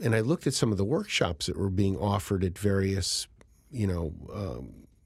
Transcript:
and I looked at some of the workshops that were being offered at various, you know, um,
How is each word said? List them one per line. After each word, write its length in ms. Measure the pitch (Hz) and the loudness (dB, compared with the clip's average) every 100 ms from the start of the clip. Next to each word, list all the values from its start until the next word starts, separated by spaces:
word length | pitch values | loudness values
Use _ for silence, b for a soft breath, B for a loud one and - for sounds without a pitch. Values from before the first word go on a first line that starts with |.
and 140 | 131 110 | 2 2
I 60 | |
looked 260 | 113 175 147 | 2 0 0
at 60 | |
some 180 | - 117 | 2 2
of 60 | 95 | 2
the 80 | 101 | 0
workshops 640 | 165 202 - 101 85 - | 0 -2 0 0 0 -4
that 100 | - | -2
were 120 | 98 | 0
being 280 | 92 98 92 | 2 2 2
offered 460 | 101 98 - 95 92 | 2 0 0 0 0
at 120 | 90 | 0
various, 720 | 101 98 98 98 - - - - - _ _ | 2 2 2 0 0 -4 -6 -16 -20 _ _
you 160 | 127 98 | -2 0
know, 260 | 87 80 80 - | 0 -4 -6 -10
um, 360 | 104 95 62 58 52 - _ | -8 -6 -8 -10 -16 -20 _